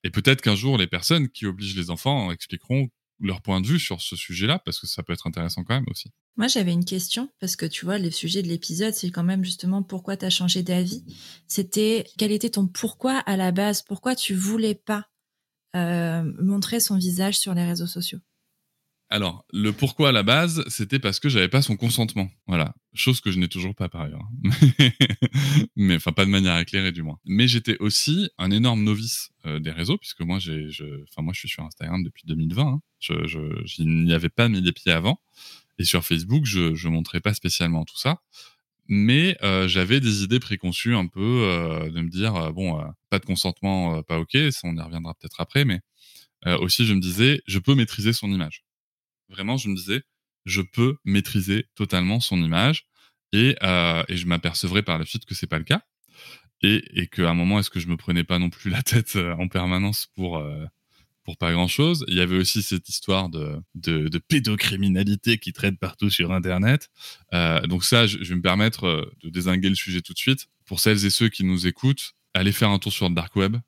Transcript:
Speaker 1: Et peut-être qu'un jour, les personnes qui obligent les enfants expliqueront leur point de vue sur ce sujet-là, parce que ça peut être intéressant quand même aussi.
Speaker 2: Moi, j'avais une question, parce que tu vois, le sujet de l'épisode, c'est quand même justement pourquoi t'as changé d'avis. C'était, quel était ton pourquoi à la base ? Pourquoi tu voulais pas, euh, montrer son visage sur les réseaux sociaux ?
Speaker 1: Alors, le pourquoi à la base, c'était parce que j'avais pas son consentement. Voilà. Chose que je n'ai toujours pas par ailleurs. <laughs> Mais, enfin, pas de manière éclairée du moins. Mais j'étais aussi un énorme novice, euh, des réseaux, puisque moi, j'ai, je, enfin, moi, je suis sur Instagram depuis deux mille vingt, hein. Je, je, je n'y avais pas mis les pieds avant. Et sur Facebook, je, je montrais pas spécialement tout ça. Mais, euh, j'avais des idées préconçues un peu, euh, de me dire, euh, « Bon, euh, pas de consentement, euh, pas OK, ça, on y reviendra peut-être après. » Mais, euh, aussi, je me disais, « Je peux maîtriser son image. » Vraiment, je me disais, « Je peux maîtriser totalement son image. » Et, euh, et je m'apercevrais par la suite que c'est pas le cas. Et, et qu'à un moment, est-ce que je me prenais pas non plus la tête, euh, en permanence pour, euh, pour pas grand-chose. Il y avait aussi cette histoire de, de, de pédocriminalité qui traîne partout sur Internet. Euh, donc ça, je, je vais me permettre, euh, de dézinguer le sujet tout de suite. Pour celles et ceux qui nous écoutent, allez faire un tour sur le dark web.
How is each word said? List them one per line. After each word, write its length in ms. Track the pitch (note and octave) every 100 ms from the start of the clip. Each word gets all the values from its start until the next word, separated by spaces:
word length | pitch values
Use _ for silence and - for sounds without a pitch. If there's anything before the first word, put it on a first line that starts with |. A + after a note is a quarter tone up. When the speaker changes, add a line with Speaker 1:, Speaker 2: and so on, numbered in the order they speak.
Speaker 1:
Et 60 | F#2+
peut-être 320 | G#2 C3+ C3+
qu'un 140 | A2+ G2+
jour, 240 | B2+ C3
les 80 | A2
personnes 420 | F2+ - E3 C3
qui 160 | - G#2
obligent 300 | F#2 G2+ F#2+
les 160 | E2+
enfants 400 | E2+ C3+ C#3 F#2
expliqueront 580 | F2 - - - C3 C3 _ _ _
leur 220 | G2 F2+
point 200 | - F#2+
de 60 | G2
vue 120 | E3
sur 220 | - F2
ce 140 | - F2
sujet-là, 420 | - F2 G#2 F3+ -
parce 140 | -
que 80 | -
ça 160 | -
peut 100 | -
être 140 | E2+ F2
intéressant 360 | E2 E2+ -
quand 120 | F2+ B2+
même 100 | B2+
aussi. 180 | F2 - _ _ -
Speaker 2:
Moi, 100 | A#3
j'avais 240 | B3+ F3+
une 140 | E3+ F3
question, 440 | F#3 F3+ A#3 C#4 _
parce 160 | F#3 -
que 120 | E3
tu 180 | - F3
vois, 140 | G3+
le 100 | F3
sujet 320 | D#3+ E3 F3+
de 60 | F3
l'épisode, 480 | E3 - E3 G#3+ G#3+
c'est 160 | F3+
quand 120 | F3
même 220 | F3 F#3+ F3+
justement 380 | - F3+ G3
pourquoi 340 | F#3+ F#3 F#3+ G3
t'as 140 | F#3
changé 320 | - F3+ F#3
d'avis. 400 | F3+ F3+ F3+ A#3+ - - - - _
C'était, 580 | - F#3 G#3+ G#3+ A3+ - -
quel 140 | G#3+
était 180 | G#3+ A#3
ton 180 | G3+ F#3+
pourquoi 520 | - A3 - B3+ C4
à 180 | - F#3+
la 140 | F#3
base ? 320 | F3+ G#3 G3+
Pourquoi 320 | - G3 B3+ B3+
tu 180 | -
voulais 400 | F#3+ F#3+ A3+ A3
pas, 360 | G3+ - G#3 - _ _ _ _ _ _ F3+
euh, 480 | E3+ F3 E3+ E3 D#3+ -
montrer 380 | F#3 G3+ F#3+ A#3
son 180 | A3+ F#3+
visage 400 | F3+ F3+ F#3+ G3
sur 160 | G3+
les 100 | F3
réseaux 220 | F3 F3 F3
sociaux ? 340 | F3 F3 F#3 _ _ _ _ _ _ _ _ _
Speaker 1:
Alors, 320 | G#2+ F#2 E2 _
le 220 | F#2 G#2+
pourquoi 360 | G#2 C3+ - C#3+
à 20 |
la 100 | A#2
base, 400 | G2 C3+ E3+ D#3+ -
c'était 280 | - G2+ C3+
parce 220 | G#2+ F#2+
que 80 | D3
j'avais 220 | A#2+ F#2
pas 120 | C3
son 140 | C3+ G2+
consentement. 560 | A#2 - A2 G2 F#2+ _ -
Voilà. 260 | F2 D#2+ - _
Chose 260 | - - B2
que 100 | G#2
je 100 | F#2
n'ai 100 | F2
toujours 260 | F#2 F#2 G#2
pas 140 | F2+
par 140 | E2+
ailleurs. 220 | D2+ C#2+ G#2+ B2
<laughs> 1300 | G2 B2 C#3+ - C3 - C3 G#2+ B2 C3 C#3 C#3+ A3 -
Mais, 220 | G2 E2+
enfin, 160 | -
pas 100 | E2+
de 60 | G2
manière 280 | G2 F#2 E2+
éclairée 360 | E2 G2 F#2+
du 100 | F2
moins. 160 | D#2 D2+ -
Mais 200 | G2 B2
j'étais 280 | A#2+ A2+ G#2+
aussi 500 | G#2 - - E3+ G3+ -
un 140 | F#2
énorme 340 | G#2 B2 A2+ G#2
novice, 460 | G#2+ A2+ - - _ D#2+
euh, 140 | D2+
des 120 | D#2
réseaux, 260 | D#2+ F2+ G3+
puisque 240 | - -
moi, 180 | E2+ F#2+
j'ai, 300 | F2+ D#2 D2+
je, 160 | D2+ D2+ C#2+ C#2+
enfin, 140 | -
moi, 100 | D#2+
je 60 | -
suis 100 | -
sur 120 | - D#2
Instagram 380 | - D#2+ F#2
depuis 200 | E2+ - -
deux 100 | D#2
mille 180 | D#2+
vingt, 220 | F#2 D3 C#3
hein. 60 | _ _
Je, 280 | - D#2+ D#2+
je, 120 | D#2+ D2+ D#2 D#2+
je 160 | -
n'y 300 | D#2+ E2 E2
avais 160 | E2 E2
pas 180 | - A#2
mis 140 | G2+
les 100 | F2+
pieds 220 | - -
avant. 260 | E2 F#2+ E3+ _ _ - - _ -
Et 60 |
sur 220 | E2+ F2 -
Facebook, 400 | E2 F2+ C#3+ C3+
je, 280 | G2 E2
je 140 | D#2+ E2+
montrais 320 | E2 D#2+ F2
pas 140 | G#2
spécialement 500 | G#2+ F2+ - E2+ E2
tout 140 | D#2+ -
ça. 240 | C3+ F3 _ - - _ _ _ -
Mais, 500 | G2+ G#2+ C3+ F3+ F3+
euh, 240 | G2+ F#2+ F#2
j'avais 320 | F#2 F#2 C3+
des 240 | A#2+ G2+
idées 160 | G2 B2
préconçues 560 | - G2 F#2 E2+ A#2 A#2
un 120 | F2+
peu, 120 | F#2+ G#2+ B2 G#2
euh, 400 | F2 E2 D#2+ D#2+
de 100 | E2
me 100 | E2
dire, 260 | F2 A2 F#2+
euh, « 160 | D#2+
Bon, 260 | D#2+ F#2+ D#2
euh, 60 | D2+ - _
pas 100 | G2
de 60 | -
consentement, 720 | F2+ F#2 - G2 F#2+ F2 D#2+
euh, 40 |
pas 160 | D2+ E2
OK, 180 | D#2+ C3+ D3+
ça, 100 | -
on 140 | F2 E2
y 40 |
reviendra 340 | D#2+ E2 E2 D#2
peut-être 260 | - -
après. » 240 | E2+ C#3 C#3
Mais, 160 | F#2 _ _ - - _ _ F2
euh, 120 | F2
aussi, 260 | F2 - A2+
je 80 |
me 80 | G2
disais, « 400 | F2+ F#2 B2+ D3 -
Je 140 | F#2+
peux 160 | F2+ C#3
maîtriser 380 | A2+ - G#2+
son 180 | A#2 G#2
image. » 320 | G2 D#2 - _ _ _ _ _ _ _
Vraiment, 260 | F#2+ G2 C3
je 140 | A2
me 60 | F#2
disais, « 260 | F#2 A#2 _ _ _ _ F#2+
Je 160 | F#2+
peux 360 | F2+ - B2 D3 -
maîtriser 600 | G2 - G2+ F#2 G#2 -
totalement 460 | - G2 F#2 F#2 A2+
son 240 | - F#2
image. » 420 | E2 E2 A#2+ D#3+ _ _ _ _ _
Et, 220 | G2+ B2+ -
euh, 400 | F#2+ F2+ E2+ E2 -
et 80 | F2+
je 100 | F2
m'apercevrais 560 | E2+ E2+ - F2 F#2+
par 160 | G#2+ E2
la 60 | D#2
suite 200 | A2+ -
que 80 |
c'est 140 | - -
pas 100 | D#2+
le 60 |
cas. 180 | D#2 - _ _ _ - - - _ _
Et, 220 | G2 G#2+ - F2+
et 60 | F2
qu'à 220 | - E2+
un 40 |
moment, 240 | E2+ F2+ G#2
est-ce 100 | G2
que 100 | F#2
je 80 | E2+
me 80 | E2+
prenais 300 | - F2 E2+
pas 140 | F2+
non 100 | F2
plus 200 | - G2
la 140 | A2+
tête, 320 | C3 A#2 G#2 G#2
euh, 180 | F2 E2+
en 120 | F#2
permanence 600 | F#2+ F2+ F#2 G2 G#2+ - -
pour, 220 | F2+ E2
euh, 280 | D2+ D2+ D#2 _ _ _ _ _
pour 140 | - E2
pas 160 | E2+
grand-chose. 500 | E2+ F2 - D#3 E3+ -
Il 60 | F2+
y 40 |
avait 160 | F2+ F#2
aussi 260 | F#2 A2
cette 280 | G2 F2+ -
histoire 400 | - - F#2+ F2+
de, 260 | D#2+ D2+ D2 -
de, 360 | E2+ E2+ D#2+ D#2
de 80 | E2
pédocriminalité 1200 | _ D3+ G#2+ G#2+ - F#2+ G2 F#2 G2+ G2+ A2+ A2
qui 160 | -
traîne 240 | - G2+ F#2
partout 320 | F#2 - G2+
sur 240 | - F2
Internet. 560 | F#2 F2+ F2+ G#2+ D3 - _ - - _
Euh, 320 | F2+ E2+ E2 E2+
donc 180 | F2+ -
ça, 220 | A#2+ A2
je, 100 | G#2
je 80 | F2+
vais 60 | F2+
me 60 |
permettre, 420 | F2+ F#2 A2 -
euh, 220 | F#2 D#2 - -
de 60 | E2
dézinguer 400 | F2 F2+ F#2 G2
le 60 | F#2+
sujet 260 | - F2+
tout 100 | -
de 80 | F2
suite. 300 | - C3+ - _ -
Pour 160 | F#2+
celles 240 | A2 G#2+ G2
et 40 |
ceux 200 | - A2+
qui 160 | - F#2+
nous 220 | F2+ F2+
écoutent, 480 | - C3 C3+ - _ _
allez 180 | F#2 F#2+
faire 180 | G2 A2
un 100 | G2
tour 120 | G#2
sur 160 | - F2+
le 80 | E2+
dark 180 | E2+ G2+
web. 180 | F#2+ A#2